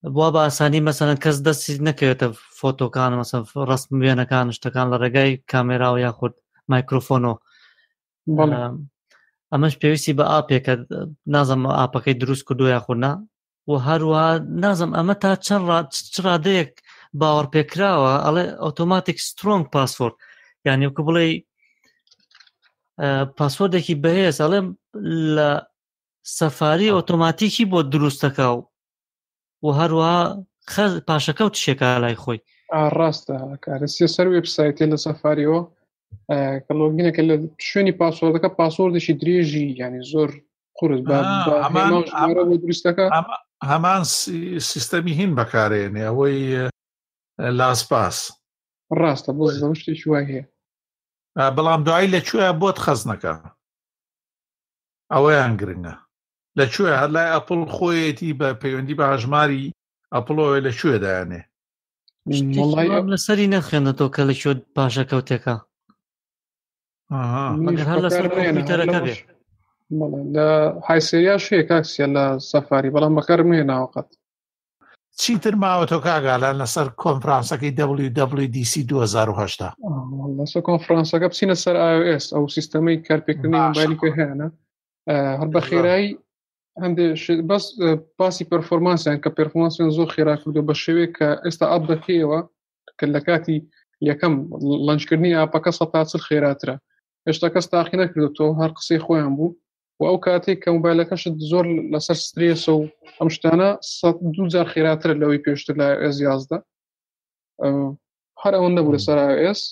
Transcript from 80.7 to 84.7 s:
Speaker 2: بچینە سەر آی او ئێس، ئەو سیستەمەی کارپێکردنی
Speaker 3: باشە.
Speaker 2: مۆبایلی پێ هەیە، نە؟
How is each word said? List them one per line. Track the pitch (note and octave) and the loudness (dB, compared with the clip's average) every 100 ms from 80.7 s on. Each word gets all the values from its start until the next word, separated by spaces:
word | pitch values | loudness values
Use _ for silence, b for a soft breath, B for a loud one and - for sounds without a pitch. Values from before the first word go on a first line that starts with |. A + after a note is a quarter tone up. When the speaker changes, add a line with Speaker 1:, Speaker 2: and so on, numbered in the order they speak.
| E3+ E3 E3 D#3+ E3 F3 | -2 2 0 2 0 0
Speaker 2:
بچینە | - G3 F3+ | 0 0 0
سەر | - F3 | 0 2
آی | E3 E3 | 4 2
او | |
ئێس، | E3+ D3+ - | 2 0 -2
ئەو | D3+ C#3+ | -2 -2
سیستەمەی | - D3+ D#3+ E3 D#3+ | -4 -4 -2 0 0
کارپێکردنی | D#3+ D#3 D#3 D3+ D#3 D#3+ | 0 -2 0 -2 0 2
Speaker 3:
باشە. | D#3+ | 2
Speaker 2:
مۆبایلی | D3+ D#3 D#3+ | 2 0 0
پێ | D#3+ | -2
هەیە، | D3 D3 C#3 | 0 -4 -4
نە؟ | D#3 - _ | -8 -10 _